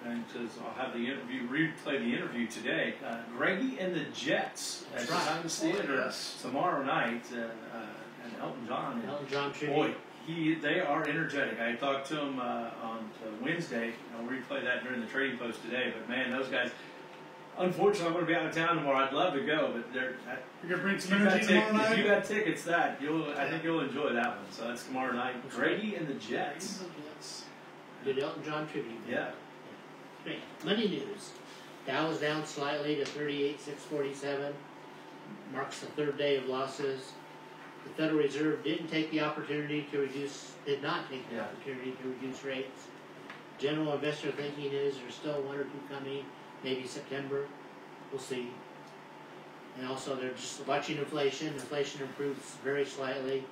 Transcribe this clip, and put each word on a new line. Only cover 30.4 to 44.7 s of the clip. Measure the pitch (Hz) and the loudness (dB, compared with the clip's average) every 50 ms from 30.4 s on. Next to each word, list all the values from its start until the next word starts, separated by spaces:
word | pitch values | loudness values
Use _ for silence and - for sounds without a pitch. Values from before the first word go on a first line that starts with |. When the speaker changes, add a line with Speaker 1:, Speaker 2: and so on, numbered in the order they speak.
| - - - - - | -8 -12 -12 -6 0
Speaker 2:
Money | 165 202 226 220 | 2 2 4 4
news. | 190 160 135 127 - - - - - - - - - - - - - - - - | 2 2 0 -2 -4 -6 -8 -10 -12 -12 -14 -14 -14 -14 -14 -14 -16 -16 -8 -4
Dow's | - 131 147 156 160 151 131 | 0 2 2 2 2 2 2
down | 151 151 151 156 151 | 2 2 2 0 -2
slightly | - - 147 139 147 151 147 143 151 151 | -4 -4 -2 0 0 0 0 2 2 2
to | 139 135 | 2 2
thirty-eight | 131 - 147 147 147 143 143 143 143 143 - | 0 0 -2 0 0 2 4 2 2 2 -2
six | - 147 139 - | -6 -8 -8 -8
forty-seven. | - - 156 143 139 139 135 - 139 143 143 139 143 143 143 - - - - - - - - - - - - - - - - - - - | -6 -2 0 0 0 0 -2 -2 -2 0 0 0 0 -2 -4 -6 -10 -14 -14 -14 -16 -14 -16 -16 -14 -14 -14 -14 -12 -12 -12 -12 -10 -6
Marks | 131 131 139 - - - | -4 -4 -4 -4 -6 -8
the | 135 | -8
third | 131 - 151 151 147 135 | -6 -2 0 0 0 2
day | 131 143 143 139 | 2 4 4 4
of | 135 127 127 | 4 4 0
losses. | 131 131 135 131 - - 139 135 135 131 131 - - - - - - - - - - - - - - - - | 0 0 0 -2 -2 0 0 0 0 -2 -6 -12 -14 -14 -16 -16 -16 -16 -16 -16 -16 -16 -16 -16 -16 -14 -12
The | - | -10
Federal | - - 156 156 156 151 | -2 0 2 4 6 6
Reserve | 143 139 139 147 156 156 143 - | 4 4 4 4 4 4 4 2
didn't | - 156 165 165 160 - | 2 0 0 0 0 0
take | 160 160 156 - | 2 0 2 2
the | 156 151 | 2 2
opportunity | 151 147 - 170 - - 147 147 147 147 147 147 143 - | 2 2 0 -2 -2 -2 -2 -2 0 0 0 -2 -2 0
to | 147 143 | 2 2
reduce, | 139 131 127 139 143 139 - - - - - - - | 2 2 0 -4 -4 -4 -6 -8 -12 -12 -14 -8 0
did | 214 208 185 | 0 0 2
not | 143 156 165 156 - - | 2 0 0 0 -2 -4
take | 135 131 117 117 | -6 -8 -6 -4
the | 120 | -4
Speaker 1:
Yeah. | 110 | -4
Speaker 2:
opportunity | 104 101 - 117 - 139 131 127 127 131 127 123 | -4 -4 -6 -8 -6 -6 -6 -4 -4 -4 -6 -4
to | 127 127 | -4 -4
reduce | 127 117 131 131 127 - - | -4 -2 -4 -6 -6 -4 -4
rates. | 139 135 131 131 131 - - - - - - - - - - - - - - - - - - | -4 -2 -2 -4 -6 -8 -14 -14 -14 -16 -16 -16 -16 -16 -14 -14 -12 -12 -12 -14 -16 -6 0
General | 131 143 156 156 156 151 143 | 0 2 2 2 2 2 2
investor | 131 143 151 151 - - 143 | 2 2 0 0 0 -2 -2
thinking | 131 147 147 143 143 143 143 139 | -2 -2 -4 -4 -4 -2 -2 0